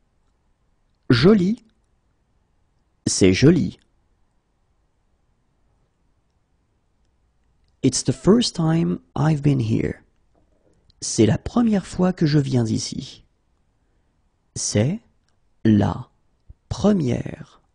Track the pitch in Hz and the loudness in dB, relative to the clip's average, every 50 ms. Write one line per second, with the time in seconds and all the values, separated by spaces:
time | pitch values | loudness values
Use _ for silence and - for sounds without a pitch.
0 | _ _ _ _ _ _ _ _ _ _ _ _ _ _ _ _ _ _ _ _ | _ _ _ _ _ _ _ _ _ _ _ _ _ _ _ _ _ _ _ _
1 | _ - 127 117 123 180 220 208 175 185 220 - _ _ _ _ _ _ _ _ | _ -2 -2 2 4 4 4 4 4 0 -2 -4 _ _ _ _ _ _ _ _
2 | _ _ _ _ _ _ _ _ _ _ _ _ _ _ _ _ _ _ _ _ | _ _ _ _ _ _ _ _ _ _ _ _ _ _ _ _ _ _ _ _
3 | _ - - - 104 92 80 - - 139 185 160 104 - - - _ _ _ _ | _ -8 -2 2 2 2 4 4 4 4 4 4 0 -4 -6 -12 _ _ _ _
4 | _ _ _ _ _ _ _ _ _ _ _ _ _ _ _ _ _ _ _ _ | _ _ _ _ _ _ _ _ _ _ _ _ _ _ _ _ _ _ _ _
5 | _ _ _ _ _ _ _ _ _ _ _ _ _ _ _ _ _ _ _ _ | _ _ _ _ _ _ _ _ _ _ _ _ _ _ _ _ _ _ _ _
6 | _ _ _ _ _ _ _ _ _ _ _ _ _ _ _ _ _ _ _ _ | _ _ _ _ _ _ _ _ _ _ _ _ _ _ _ _ _ _ _ _
7 | _ _ _ _ _ _ _ _ _ _ _ _ _ _ _ _ - 135 127 - | _ _ _ _ _ _ _ _ _ _ _ _ _ _ _ _ -2 -2 -2 0
8 | - - 131 - - 165 202 240 233 - - - 165 160 160 165 170 175 180 - | -2 -4 -4 0 2 2 2 4 2 -2 -4 -4 -2 0 0 0 0 -2 -4 -6
9 | - _ _ - 139 151 160 147 139 147 143 135 120 110 113 113 - - - - | -10 _ _ -2 0 0 0 0 0 0 0 0 0 -2 -2 -2 -2 -4 -6 -10
10 | - _ _ _ _ _ _ _ _ _ _ _ _ _ _ _ _ _ _ _ | -14 _ _ _ _ _ _ _ _ _ _ _ _ _ _ _ _ _ _ _
11 | - - - - 113 107 - - - - - 233 240 226 214 196 - - - - | -12 -8 0 2 2 2 2 0 -4 -4 -2 0 0 2 0 0 -2 -4 -4 -2
12 | 180 185 180 - 170 151 143 156 139 135 127 123 117 110 110 120 - - - - | -2 -2 0 0 0 2 2 0 0 0 0 -2 0 0 -2 -4 -6 -8 -10 -12
13 | - - - - _ _ _ _ _ _ _ _ _ _ _ _ _ _ _ _ | -12 -14 -18 -20 _ _ _ _ _ _ _ _ _ _ _ _ _ _ _ _
14 | _ _ _ _ _ _ _ _ _ _ _ - - - - 104 107 135 185 220 | _ _ _ _ _ _ _ _ _ _ _ -10 -10 -4 -2 -2 0 0 -2 -6
15 | - _ _ _ _ _ _ _ _ _ _ _ - 110 110 101 101 101 - - | -10 _ _ _ _ _ _ _ _ _ _ _ 0 2 2 4 2 0 -4 -8
16 | 127 - _ _ _ _ _ _ _ _ - - _ _ - - - 196 214 190 | -12 -16 _ _ _ _ _ _ _ _ -20 -20 _ _ -10 -2 0 0 0 0
17 | 156 123 120 117 - - - - - - _ _ _ _ _ | 0 -2 -4 -4 -6 -10 -12 -14 -18 -20 _ _ _ _ _